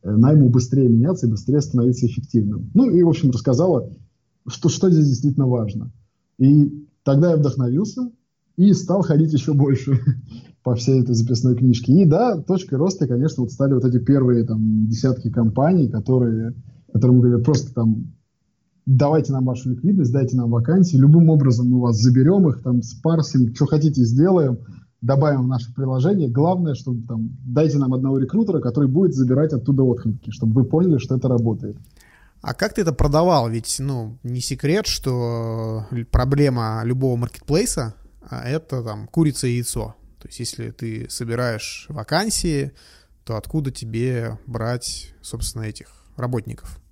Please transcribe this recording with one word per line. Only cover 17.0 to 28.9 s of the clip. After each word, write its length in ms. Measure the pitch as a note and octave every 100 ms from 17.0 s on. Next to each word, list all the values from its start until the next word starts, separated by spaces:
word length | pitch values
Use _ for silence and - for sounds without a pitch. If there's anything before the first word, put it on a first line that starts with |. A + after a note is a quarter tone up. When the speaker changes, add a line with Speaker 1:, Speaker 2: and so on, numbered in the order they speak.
| B2+ B2+
Speaker 1:
говорят: 220 | A#2+ A#2+
«Просто 300 | A#2+ C#3+ -
там 400 | - A2+ A2 - - _ _ _ _ _ _ -
давайте 460 | C3 C#3+ D#3 D3
нам 140 | C3+ B2+
вашу 240 | B2 C3
ликвидность, 420 | A#2+ E3 G3 B2+
дайте 240 | A#2 A#2 B2+
нам 140 | A#2+
вакансии, 480 | A#2 A#2 F3+ F3+ C#3
любым 320 | C#3 D#3+ E3
образом 400 | D#3 C3+ A#2 B2
мы 100 | B2+
вас 220 | B2 G#2+
заберём, 480 | B2 B2 C#3 G3 E3+
их 120 | B2+
там 180 | B2+ B2
спарсим, 720 | A2+ - D#3+ E3 D3+ C3+ A#2+
чё 120 | A#2+ C#3+
хотите 380 | D#3 D#3 C#3+
сделаем, 540 | A#2 B2 E3+ F#3 C#3 A#2 - - _ _
добавим 420 | A#2+ C#3 D3+ C#3
в 40 | B2
наше 260 | B2+ A#2
приложение. 540 | - C3+ C3 C#3 G3+ C#3
Главное, 460 | A#2 D#3+ F#3 E3
чтобы 320 | B2 - A#2+ A2+
там, 220 | A2+ A2+ - B2+
дайте 320 | B2 D#3 C#3+
нам 160 | C3+
одного 240 | C3 C3+ C3+
рекрутера, 420 | C3+ G3+ G#3 E3
который 300 | A#2+ A#2
будет 240 | C#3